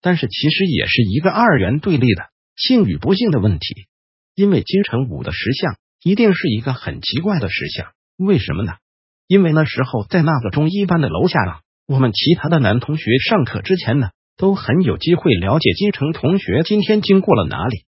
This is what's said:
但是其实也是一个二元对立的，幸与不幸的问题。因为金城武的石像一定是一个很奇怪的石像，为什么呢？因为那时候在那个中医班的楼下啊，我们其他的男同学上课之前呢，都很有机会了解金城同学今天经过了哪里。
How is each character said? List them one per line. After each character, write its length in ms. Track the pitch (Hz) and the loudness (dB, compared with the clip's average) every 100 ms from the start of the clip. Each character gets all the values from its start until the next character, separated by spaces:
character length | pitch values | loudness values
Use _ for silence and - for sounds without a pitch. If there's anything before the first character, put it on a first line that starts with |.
但 160 | 180 175 | 0 0
是 100 | 127 | -2
其 220 | - 151 | -2 -2
实 160 | - 190 | 0 0
也 220 | 135 - | 0 0
是 140 | - | 0
一 160 | 110 107 | 2 2
个 120 | 165 | 0
二 260 | - 240 143 | 2 2 2
元 220 | 92 139 | 2 -2
对 160 | 202 156 | 0 2
立 180 | 123 92 | 2 0
的， 80 | - _ _ - | -4 _ _ -8
幸 260 | - 254 | 0 2
与 140 | 156 73 | 2 0
不 160 | 139 | 0
幸 180 | 190 233 | 0 2
的 80 | 147 | 2
问 200 | 101 82 | 0 0
题。 280 | - - - _ _ _ _ - | -6 -12 -18 _ _ _ _ 0
因 140 | 202 | 2
为 120 | 165 | 2
金 220 | - 95 | 0 -2
城 240 | 101 117 131 | 0 -2 -4
武 160 | 76 | -6
的 80 | - | -8
石 220 | 87 - | -6 -4
像 240 | 135 165 104 _ _ | -2 -4 -6 _ _
一 120 | 170 202 | -2 2
定 180 | 226 | 2
是 160 | 180 156 | 2 0
一 100 | 107 | -2
个 140 | 135 | -4
很 260 | 131 - 73 | -6 -8 -10
奇 220 | - 104 | -6 -4
怪 180 | 180 185 | -2 -2
的 100 | 101 | -4
石 200 | - - | -6 -8
像， 240 | - - _ _ _ | -10 -14 _ _ _
为 200 | 190 175 | 0 0
什 140 | 90 | 0
么 120 | 80 | -4
呢？ 100 | 101 87 _ _ _ _ _ | -4 -8 _ _ _ _ _
因 160 | 190 | 4
为 120 | 175 | 4
那 100 | 156 | 2
时 200 | 156 - | 0 -2
候 200 | 135 117 | -4 -4
在 180 | 101 185 | -2 0
那 160 | 160 147 | 2 0
个 80 | 117 | -2
中 200 | 113 156 | -2 0
医 160 | 196 196 | 0 0
班 140 | 175 | 0
的 80 | 147 | 0
楼 220 | 78 180 | 0 0
下 100 | - | 0
啊， 220 | 92 - _ _ - | -2 -6 _ _ -4
我 100 | 135 | 0
们 140 | 127 | 2
其 240 | 104 - 170 | 0 0 0
他 140 | 151 | 2
的 100 | 165 | 2
男 220 | 110 104 | 2 0
同 160 | - 156 | -2 -6
学 80 | - 127 | 0 0
上 260 | - 220 120 | 2 0 0
课 160 | 104 | -6
之 160 | - 185 | -2 -2
前 220 | - 147 | 0 0
呢， 100 | 110 _ _ _ | -2 _ _ _
都 180 | 190 | 0
很 280 | 196 - 143 | 0 0 0
有 160 | 170 80 | 2 0
机 180 | - 170 | 0 0
会 160 | 175 104 | 2 2
了 240 | 95 147 | 2 0
解 120 | 135 | 0
金 220 | 90 208 | 0 -2
城 180 | - 143 | -2 -4
同 280 | 165 139 190 | -2 0 0
学 240 | - 104 | 0 -2
今 180 | 165 208 | 0 0
天 200 | 196 214 | 2 0
经 200 | - 196 | 4 2
过 160 | 190 139 | 4 2
了 100 | 80 | 0
哪 200 | - 101 | -4 -6
里。 180 | 107 _ | -6 _